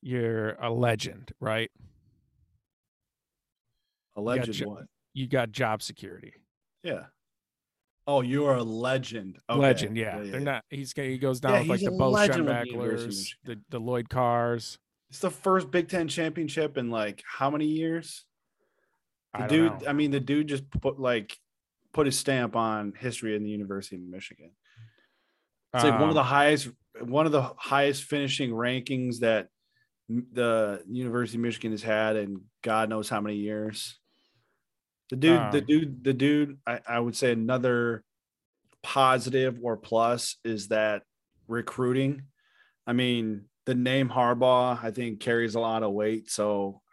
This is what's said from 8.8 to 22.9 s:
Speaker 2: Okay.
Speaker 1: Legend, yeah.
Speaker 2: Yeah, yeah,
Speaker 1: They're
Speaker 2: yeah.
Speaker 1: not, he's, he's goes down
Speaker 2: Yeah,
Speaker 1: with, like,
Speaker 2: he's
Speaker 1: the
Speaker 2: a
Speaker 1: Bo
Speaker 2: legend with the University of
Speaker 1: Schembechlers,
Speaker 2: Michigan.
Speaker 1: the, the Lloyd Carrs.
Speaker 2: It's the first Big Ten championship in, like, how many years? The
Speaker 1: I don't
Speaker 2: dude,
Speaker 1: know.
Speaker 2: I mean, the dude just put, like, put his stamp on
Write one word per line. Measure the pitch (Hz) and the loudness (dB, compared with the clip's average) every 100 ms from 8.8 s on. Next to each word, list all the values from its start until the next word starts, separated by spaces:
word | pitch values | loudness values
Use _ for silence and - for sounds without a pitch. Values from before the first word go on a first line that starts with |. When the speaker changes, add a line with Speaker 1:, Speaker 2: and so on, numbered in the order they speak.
| 123 131 131 117 95 - - | 0 -2 -2 -10 -10 -10 -2
Speaker 2:
Okay. | 120 | 4
Speaker 1:
Legend, | 135 - 101 113 | 4 4 0 -4
yeah. | 107 104 | -4 -6
Speaker 2:
Yeah, | |
yeah, | 101 | -8
Speaker 1:
They're | 127 | -6
Speaker 2:
yeah. | |
Speaker 1:
not, | 143 123 - | -4 -6 -8
he's, | 139 131 | -12 -10
he's | - 131 131 | -6 -6 -2
goes | 135 127 | -2 0
down | 147 | 2
Speaker 2:
Yeah, | 123 | 2
Speaker 1:
with, | - | 4
like, | 185 | 0
Speaker 2:
he's | 196 | 0
Speaker 1:
the | |
Speaker 2:
a | 185 | 2
Speaker 1:
Bo | 131 | 4
Speaker 2:
legend | 208 202 - 147 | 6 4 4 2
with | 120 | 0
the | 123 | -2
University | |
of | 120 110 113 | -4 -4 -4
Speaker 1:
Schembechlers, | 117 | -6
Speaker 2:
Michigan. | 98 95 - - 107 - | -8 -10 -12 -12 -14 -10
Speaker 1:
the, | 120 | -8
the | |
Lloyd | 117 123 113 | -4 -4 -2
Carrs. | 127 120 120 120 117 - - _ _ _ | 0 2 2 2 -2 -6 -16 _ _ _
Speaker 2:
It's | - | -6
the | 185 | -6
first | - 190 185 139 | -2 2 2 2
Big | 175 170 | 0 0
Ten | 185 160 | -2 -2
championship | 170 160 165 151 160 151 143 | -2 -4 -4 -4 -2 -2 -2
in, | 120 | -2
like, | 113 104 - | -2 -2 -6
how | - - 135 | -10 -2 0
many | 147 151 | 0 0
years? | 156 160 165 160 - - _ _ _ _ _ _ _ _ _ _ | 0 -2 -4 -6 -16 -20 _ _ _ _ _ _ _ _ _ _
The | 104 | -6
Speaker 1:
I | 107 | 2
don't | |
Speaker 2:
dude, | 156 165 - | 4 4 2
Speaker 1:
know. | 143 | -2
Speaker 2:
I | |
mean, | 143 151 | 0 0
the | 139 | 0
dude | 139 147 151 | 0 0 0
just | 139 139 | -4 -6
put, | - 139 139 | -4 -2 -2
like, | 127 117 101 - _ _ _ _ _ | 0 0 -4 -14 _ _ _ _ _
put | - 143 | 0 0
his | 135 | 0
stamp | - 131 117 117 | 0 0 0 0
on | 113 110 104 | 0 0 -4